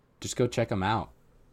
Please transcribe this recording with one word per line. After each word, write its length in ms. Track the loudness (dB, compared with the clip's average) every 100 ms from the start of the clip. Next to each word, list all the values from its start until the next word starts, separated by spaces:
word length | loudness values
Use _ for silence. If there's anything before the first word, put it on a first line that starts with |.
| _ _
Just 160 | -6 0
go 120 | 0
check 240 | 2 0
'em 120 | 0
out. 280 | 0 0 -4 -12 -20 -20 -20